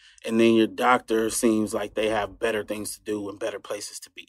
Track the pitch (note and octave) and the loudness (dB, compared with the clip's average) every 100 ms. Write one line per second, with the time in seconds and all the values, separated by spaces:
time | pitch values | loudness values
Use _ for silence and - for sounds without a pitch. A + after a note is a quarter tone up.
0 | _ _ A#2 A2+ A#2 A2+ G#2+ F#2+ B2 B2 | _ _ -4 4 6 6 4 2 2 2
1 | - A2+ A2+ - A#2+ A2 G#2+ G#2+ G#2 - | 2 0 0 0 2 2 0 -4 -6 -2
2 | G#2+ A2 G2+ F#2 A#2 G#2+ G#2 G#2 G2+ - | -2 0 -4 -4 -4 -2 -4 -8 -8 -12
3 | - G#2+ G2+ G2+ A2+ G2+ - G#2 - - | -6 -6 -6 -8 -8 -8 -10 -10 -10 -14
4 | - - | -18 -20